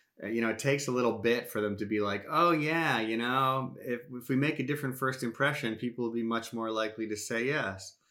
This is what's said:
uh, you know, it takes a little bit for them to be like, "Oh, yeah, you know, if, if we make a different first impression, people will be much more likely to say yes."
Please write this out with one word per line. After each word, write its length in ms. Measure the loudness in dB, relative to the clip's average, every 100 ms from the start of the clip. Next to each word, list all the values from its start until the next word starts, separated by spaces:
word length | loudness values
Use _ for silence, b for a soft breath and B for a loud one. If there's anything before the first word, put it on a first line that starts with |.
| B -10
uh, 40 | -4
you 140 | 0
know, 100 | 0
it 80 | 2
takes 280 | 2 0 0
a 40 |
little 260 | 2 2 2
bit 320 | 2 2 0
for 100 | -2
them 160 | 0 0
to 80 | 0
be 140 | 0
like, 260 | 2 -2 0
"Oh, 200 | 4 4
yeah, 480 | 4 2 2 2 2
you 160 | 2 0
know, 580 | 2 2 4 2 -2 -8
if, 220 | -6 -6 -6
if 160 | -10 0
we 80 | 2
make 240 | 2 0
a 60 | -2
different 320 | -2 -2 -2
first 240 | -2 0
impression, 520 | -4 2 0 2 -2 -2
people 280 | -4 -2
will 80 | -2
be 100 | -2
much 300 | 0 -2 -2
more 180 | -4 -2
likely 380 | 0 -2 -2 -4
to 80 | -4
say 300 | -2 -2 0
yes." 500 | 0 -2 -6 -12 -20 _